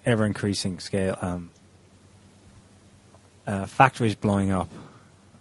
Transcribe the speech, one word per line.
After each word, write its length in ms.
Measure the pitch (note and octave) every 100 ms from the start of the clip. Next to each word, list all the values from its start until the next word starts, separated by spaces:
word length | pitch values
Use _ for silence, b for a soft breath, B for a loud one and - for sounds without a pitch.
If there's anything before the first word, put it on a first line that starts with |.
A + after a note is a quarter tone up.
| -
ever-increasing 720 | A2+ G#2+ F#2+ G#2 G2 G2 F2
scale, 380 | - G2 F#2+ F#2
um, 300 | F#2 F2+ F2 - - - - - - - - - - - - - - - - - - - -
uh, 200 | G2 F#2+
factories 500 | - C3+ - A#2 G2+
blowing 360 | G#2+ G2+ G2
up, 180 | F#2+ F2 B B B B B - -